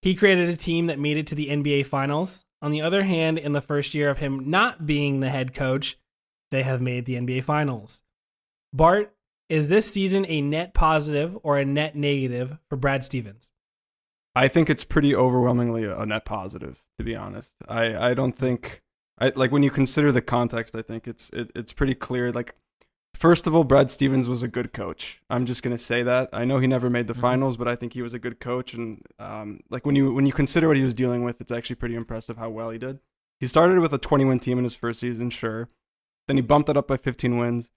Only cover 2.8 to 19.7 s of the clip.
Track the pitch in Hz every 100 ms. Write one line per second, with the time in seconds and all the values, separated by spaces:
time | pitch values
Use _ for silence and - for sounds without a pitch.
2.8 | 156 196 196 170 160 160 147 143 - 143
3.8 | 139 151 147 135 143 135 131 175 208 190
4.8 | 151 147 143 139 131 135 131 - 135 135
5.8 | 147 - _ _ _ _ _ 135 131 131
6.8 | 127 123 123 123 120 143 135 151 147 120
7.8 | 104 - _ _ _ _ _ _ _ 131
8.8 | 156 196 208 _ _ _ _ 160 147 196
9.8 | 220 202 190 190 190 160 143 151 180 -
10.8 | 160 156 151 147 160 196 156 143 139 139
11.8 | 151 151 147 143 131 123 127 151 _ 143
12.8 | 139 139 131 131 107 101 - _ _ _
13.8 | _ _ _ _ _ - 131 170 156 151
14.8 | - - 143 131 127 123 123 123 120 117
15.8 | 107 95 107 107 - 104 92 - - -
16.8 | _ _ 113 117 - 98 - _ - 117
17.8 | 117 110 123 127 131 - 127 123 - -
18.8 | _ _ _ _ 131 131 127 143 143